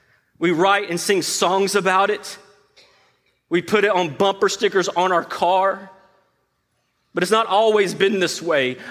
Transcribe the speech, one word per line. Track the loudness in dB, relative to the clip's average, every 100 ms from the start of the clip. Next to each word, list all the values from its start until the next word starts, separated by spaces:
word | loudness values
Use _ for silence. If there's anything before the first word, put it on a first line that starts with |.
| _ _ _ _
We | -2
write | 2 2 0 -2
and | -4
sing | 0 0
songs | -2 -2 0 2 0 0
about | 0 2 0
it. | -2 -8 -18 -20 _ _ -20 _ _ _ _ _ _ _
We | -4
put | 0 0
it | 2
on | 2 -2 0
bumper | 0 2 -2
stickers | 0 0 0 0
on | 0 0
our | 0
car. | -2 -2 0 2 0 -2 -12 -20 _ _ _ _ _ _ _ _ _ _ _
But | -4
it's | 0
not | 2 2
always | 2 4 4 0 0
been | 0 2
this | -2 -4
way | -2 0 0 -4 -8